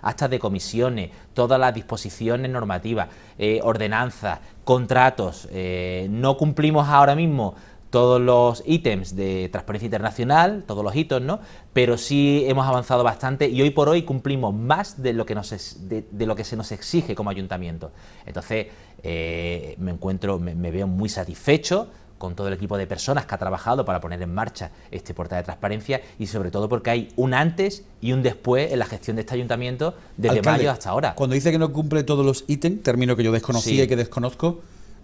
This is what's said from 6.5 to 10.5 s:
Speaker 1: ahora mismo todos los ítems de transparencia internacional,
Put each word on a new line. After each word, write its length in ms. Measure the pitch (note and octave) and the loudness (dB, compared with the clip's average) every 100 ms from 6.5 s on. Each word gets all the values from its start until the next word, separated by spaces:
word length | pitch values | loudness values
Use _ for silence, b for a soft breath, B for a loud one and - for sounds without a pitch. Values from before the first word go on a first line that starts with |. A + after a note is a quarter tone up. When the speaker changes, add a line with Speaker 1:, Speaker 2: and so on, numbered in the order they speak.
| C#3+ D3+ D3+ C#3+ | 2 2 2 4
Speaker 1:
ahora 240 | C#3+ C#3 | 6 8
mismo 400 | D3 E3 C#3 G2+ B B B - | 6 2 2 0 B B B 0
todos 300 | B2 B2 B2 | 4 6 6
los 420 | B2 B2 A#2+ A#2 | 6 6 6 2
ítems 520 | - E3 D3+ G2 F2+ F#2+ | 0 2 2 0 -4 -4
de 320 | F#2+ F#2+ F#2 | -2 -2 -4
transparencia 340 | F#2+ - G#2 A2+ | -6 -6 -8 -4
internacional, 760 | G#2 G#2+ G#2 A#2+ D3+ F3+ | -4 -4 -2 2 4 4